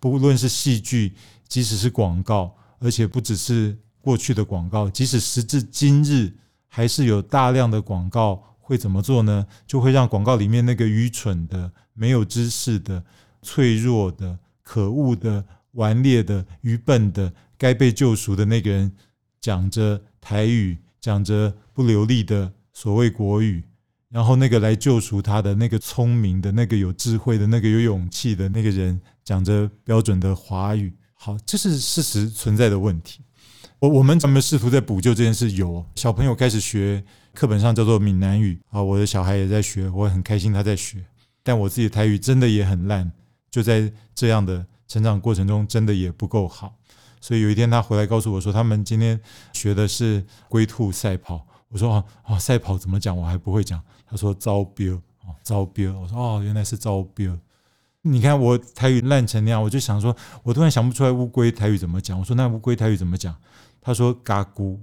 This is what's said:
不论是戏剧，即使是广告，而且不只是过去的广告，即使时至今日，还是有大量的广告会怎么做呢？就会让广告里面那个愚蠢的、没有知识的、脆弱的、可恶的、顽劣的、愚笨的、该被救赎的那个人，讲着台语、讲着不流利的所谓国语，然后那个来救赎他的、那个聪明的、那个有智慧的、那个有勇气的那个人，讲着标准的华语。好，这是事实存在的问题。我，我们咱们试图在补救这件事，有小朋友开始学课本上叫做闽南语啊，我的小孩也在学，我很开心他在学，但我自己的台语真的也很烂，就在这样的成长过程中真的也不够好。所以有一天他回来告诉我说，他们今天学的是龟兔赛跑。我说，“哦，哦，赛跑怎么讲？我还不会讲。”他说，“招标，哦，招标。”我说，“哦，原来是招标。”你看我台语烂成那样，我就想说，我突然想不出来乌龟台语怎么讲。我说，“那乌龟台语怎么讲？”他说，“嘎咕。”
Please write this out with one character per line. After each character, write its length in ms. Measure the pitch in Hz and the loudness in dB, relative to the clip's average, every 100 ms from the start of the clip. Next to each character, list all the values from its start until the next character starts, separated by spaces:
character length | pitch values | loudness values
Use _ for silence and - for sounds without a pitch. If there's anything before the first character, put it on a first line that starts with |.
不 180 | 131 135 | 0 2
论 180 | 135 135 | 4 4
是 120 | 127 | 2
戏 320 | - 143 117 | -2 0 0
剧， 320 | 101 123 101 - - _ _ | 0 -2 -2 -4 -20 _ _
即 160 | 127 | -4
使 140 | 120 104 | -2 -2
是 120 | 113 | -2
广 340 | - 101 87 | 0 -2 -2
告， 340 | 92 104 87 - _ _ | -2 -2 -2 -10 _ _
而 100 | 120 | -4
且 160 | 117 110 | 0 -2
不 140 | 127 | -2
只 160 | 110 104 | -4 -4
是 420 | - 117 107 104 _ _ | -2 0 0 -4 _ _
过 160 | - 117 | -2 -2
去 180 | - | 0
的 100 | 110 | -2
广 240 | 104 95 87 | -2 -4 -4
告， 220 | 107 104 | -2 -2
即 160 | 95 131 | -2 0
使 140 | 123 | 0
时 240 | 101 - | -2 -4
至 180 | 113 143 | -2 -2
今 400 | 110 - 143 143 | -4 0 4 4
日， 300 | 147 143 101 - _ _ _ | 4 2 0 -6 _ _ _
还 220 | - 117 | -2 -2
是 160 | - | 2
有 180 | 131 104 | 2 2
大 300 | 98 143 127 | 0 0 2
量 180 | 127 120 | 2 2
的 100 | 110 | 0
广 280 | - 95 90 | -2 -6 -4
告 460 | 120 110 95 - _ | 0 0 0 -10 _
会 180 | _ 131 | _ -4
怎 120 | 101 | 0
么 120 | 95 | -2
做 200 | 95 120 | 2 2
呢？ 240 | 107 104 101 - _ | 4 2 -2 -8 _
就 140 | 139 | 0
会 120 | 127 | 4
让 160 | 135 123 | 4 2
广 160 | 104 | 0
告 120 | 107 123 | 2 2
里 120 | 101 | 2
面 160 | 113 | 2
那 100 | 120 | 2
个 140 | 117 113 | 2 2
愚 200 | 107 117 | 2 0
蠢 360 | - 110 90 82 | -2 -4 -4 -4
的、 240 | 95 87 - _ | -6 -8 -12 _
没 180 | - 113 | -4 0
有 140 | 127 | 2
知 240 | 104 117 117 | 0 -2 -4
识 300 | 117 - 107 | -4 -2 -4
的、 260 | - 92 85 _ _ _ | -4 -8 -10 _ _ _
脆 340 | - - 127 110 | -10 0 2 2
弱 340 | 120 117 95 | 2 0 0
的、 280 | 82 95 87 _ _ | -4 -8 -10 _ _
可 280 | - - 101 | -8 -4 -2
恶 240 | 127 139 | 0 0
的、 300 | 113 110 104 95 - _ | 0 -2 -4 -6 -16 _
顽 300 | 123 110 113 | -4 0 2
劣 200 | 135 123 | 4 4
的、 220 | 101 101 92 - | 2 -2 -4 -8
愚 140 | 120 113 | -4 -4
笨 360 | - 131 104 | 2 2 2
的、 200 | 92 95 85 _ _ | 0 -4 -6 _ _
该 160 | 131 | 0
被 180 | 123 143 | 4 4
救 240 | 135 131 107 | 4 2 2
赎 180 | - | 0
的 100 | 98 104 | 0 2
那 140 | 113 | 2
个 100 | 104 | 2
人， 200 | 98 98 98 _ _ _ _ | 0 0 -4 _ _ _ _
讲 280 | - 95 92 | -4 -2 -2
着 300 | 113 107 104 - _ | 0 0 -2 -8 _
台 260 | - 104 110 | -6 -2 2
语、 320 | 117 98 85 _ _ | 2 0 -4 _ _
讲 220 | - 101 | -2 -2
着 320 | 98 107 104 101 _ | 0 0 0 -4 _
不 80 | - | -2
流 200 | 123 107 | 2 2
利 200 | 107 123 | 4 2
的 280 | 101 104 95 - _ | 2 -2 -2 -8 _
所 220 | - 110 | -10 -2
谓 160 | 104 120 | 2 2
国 320 | - 101 104 | 0 0 2
语， 200 | 110 87 - _ _ _ _ | 0 -2 -8 _ _ _ _
然 160 | 117 | -2
后 120 | 113 127 | 2 4
那 120 | 131 | 4
个 100 | 113 | 4
来 140 | 107 | 2
救 240 | 110 143 120 | 0 2 2
赎 220 | - 101 | 0 -4
他 220 | 98 104 | -2 -2
的、 120 | 101 | 0
那 140 | 101 117 | 0 0
个 100 | 110 | -2
聪 360 | - - 117 | -4 -2 0
明 260 | 120 104 92 | 2 2 0
的、 100 | 95 | 0
那 120 | 101 | 0
个 120 | 117 110 | 0 0
有 160 | 95 | 0
智 240 | 92 120 113 | -2 -2 -2
慧 200 | 127 110 | 0 0
的、 100 | 107 | 2
那 140 | 117 | 2
个 80 | 107 | 2
有 120 | 110 | 2
勇 280 | 117 98 87 | 2 0 -4
气 260 | - 123 | -6 -4
的 140 | 101 95 | -2 -2
那 140 | 104 | 0
个 80 | 110 | 0
人， 300 | 95 92 90 - _ | 0 0 -2 -6 _
讲 200 | - 95 | -4 -2
着 260 | 92 104 104 - | 2 0 0 -6
标 160 | - 113 | -2 0
准 180 | 101 92 | 2 2
的 160 | 92 | 0
华 400 | 95 - 95 98 | -2 -4 -6 -4
语。 180 | 107 98 87 _ | -2 -4 -8 _
好， 220 | _ - 104 | _ -10 -10
这 140 | - 214 | -6 -4
是 200 | 202 151 | -2 -2
事 240 | - - | -2 -4
实 260 | 151 104 107 | -2 -2 -2
存 280 | 107 117 107 | -4 -2 2
在 120 | 120 | 2
的 100 | 101 | 2
问 200 | 101 85 | 0 -2
题。 180 | - - - _ _ - - _ | -6 -20 -20 _ _ -20 -20 _
我， 100 | 139 | 2
我 140 | 143 | 6
们 160 | 131 170 | 6 6
咱 100 | 143 | 4
们 120 | 135 | 4
试 180 | 120 151 | 2 0
图 100 | 117 | 2
在 120 | 131 | 2
补 200 | 113 101 | 0 0
救 140 | 92 | 2
这 80 | 113 | 2
件 100 | 117 | 2
事， 200 | 110 117 | 2 -2
有 320 | 95 90 85 82 | -2 -4 -4 -10
小 180 | - 120 | -6 -4
朋 120 | 101 | 0
友 100 | 135 | 0
开 140 | 113 127 | 2 0
始 100 | 110 | 0
学 420 | 98 104 98 101 98 _ _ | -2 -2 -2 -2 -6 _ _
课 120 | - 127 | -4 0
本 120 | 104 | 2
上 140 | 113 | 2
叫 100 | 113 | 2
做 140 | 110 110 | 2 4
闽 200 | 104 95 | 2 2
南 220 | 95 101 | 2 2
语 180 | 104 87 _ | 0 -2 _
啊， 120 | 104 | -4
我 160 | 98 98 | -2 0
的 80 | 104 | 0
小 160 | 101 | 0
孩 140 | 92 101 | 0 0
也 100 | 95 | 0
在 160 | 107 | 0
学， 260 | 101 - 95 | -2 -4 -4
我 180 | 92 104 | -2 0
很 140 | 92 | 0
开 160 | 90 107 | 0 -2
心 140 | 92 | 0
他 100 | 101 | 0
在 120 | 101 | 0
学， 300 | 98 - 98 90 _ _ _ | -2 -6 -12 -16 _ _ _
但 160 | - 120 | -2 0
我 100 | 98 | 0
自 120 | 104 | 0
己 80 | 113 | 0
的 60 | |
台 100 | 104 | 2
语 140 | 107 101 | 2 2
真 220 | 98 131 | 2 2
的 80 | 123 | 4
也 160 | 107 | 2
很 240 | 95 95 92 | 2 0 0
烂， 220 | 101 90 - _ _ _ | -2 -4 -8 _ _ _
就 120 | - | -4
在 280 | 117 113 107 104 _ | 2 2 0 -6 _
这 140 | - 120 | -4 0
样 160 | 110 | 2
的 220 | 95 90 87 _ _ | 0 -4 -8 _ _
成 140 | 110 | -2
长 180 | 110 104 | 0 0
过 140 | 113 | 0
程 120 | 101 95 | 0 0
中 200 | 104 104 | 0 0
真 200 | 113 110 | 0 0
的 80 | |
也 160 | 104 90 | 0 -2
不 160 | 85 110 | -4 -4
够 220 | 110 92 | -2 -2
好。 260 | - - - _ _ _ _ | -6 -18 -18 _ _ _ _
所 160 | - 117 | -4 0
以 60 | |
有 80 | 104 | 2
一 40 | |
天 160 | 104 117 | 2 2
他 120 | 117 | 2
回 140 | 110 104 | 2 0
来 100 | 104 | 0
告 140 | 113 | 0
诉 120 | 110 | 0
我 80 | 95 | -4
说， 120 | 92 | -2
他 120 | 104 | 0
们 180 | 117 107 | 0 0
今 160 | 101 113 | 0 0
天 220 | 113 113 - - - | 0 -2 -6 -20 -16
学 220 | - 104 | -6 -2
的 120 | 98 107 | 0 0
是 380 | - 117 104 95 - _ | 0 0 0 -4 -14 _
龟 160 | 117 | 0
兔 260 | 110 - 107 | 0 0 -4
赛 260 | 92 110 92 | -2 -4 -4
跑。 300 | - 85 - _ _ | -6 -12 -12 _ _
我 100 | 107 | -4
说 100 | 117 | 0
，“哦， 100 | 107 98 - - | 0 -2 -12 -4
哦， 120 | 104 | -4
赛 200 | - 120 | 0 -2
跑 180 | - 95 | 0 -6
怎 140 | 92 | -2
么 80 | 95 | -4
讲？ 180 | 101 90 | -2 -4
我 80 | |
还 140 | 85 90 | -4 -4
不 140 | 85 | -2
会 100 | 101 | -2
讲。” 180 | 101 85 - _ _ | -2 -6 -10 _ _
他 80 | 104 | -6
说 180 | 101 95 | -4 -4
，“招 240 | - 101 | -2 -2
标， 300 | 95 - 95 92 - _ | -2 -4 -4 -4 -10 _
哦， 120 | 92 80 | -20 -18
招 200 | - 104 | -4 -2
标。” 280 | 95 - 95 95 | -2 -4 -4 -4
我 80 | 92 | -8
说 100 | 113 | -6
，“哦， 240 | 123 107 | -4 -2
原 100 | 101 | -2
来 120 | 107 | -4
是 120 | 101 107 | -4 -6
招 260 | 113 98 95 | -4 -4 -6
标。” 240 | - 98 87 _ _ _ _ _ _ | -6 -6 -6 _ _ _ _ _ _
你 180 | 165 131 | 0 2
看 180 | 123 143 | 4 4
我 180 | 120 123 | 4 2
台 300 | - - 131 | -2 -2 2
语 120 | 127 | 2
烂 220 | 120 139 117 | 2 2 2
成 180 | 110 | 0
那 60 | 107 | 0
样， 120 | 113 | 0
我 80 | 107 | 0
就 80 | 135 | -2
想 220 | - 104 | -2 -2
说， 160 | 107 120 - - | 0 -2 -8 -12
我 100 | - | -4
突 100 | 120 | 2
然 80 | 160 | 4
想 180 | - 123 | 4 0
不 40 | |
出 120 | 120 | 2
来 80 | 135 | 0
乌 140 | 127 123 | 2 -2
龟 260 | 123 117 | 2 2
台 160 | 117 104 | 2 0
语 100 | 101 | 0
怎 100 | 85 | -2
么 120 | 87 | -4
讲。 180 | - 92 | -4 -6
我 60 | |
说 100 | 95 | -2
，“那 140 | 123 127 | 0 0
乌 100 | 110 | -2
龟 160 | 113 | -2
台 140 | 120 110 | 0 0
语 80 | 101 | 0
怎 100 | 90 | -2
么 100 | 90 | -4
讲？” 200 | 92 80 _ _ _ _ | -6 -12 _ _ _ _
他 140 | - | -6
说 180 | 117 120 120 | 0 0 0
，“嘎 180 | - 101 | -2 -2
咕。” 360 | 98 - 98 95 | -2 -6 -6 -6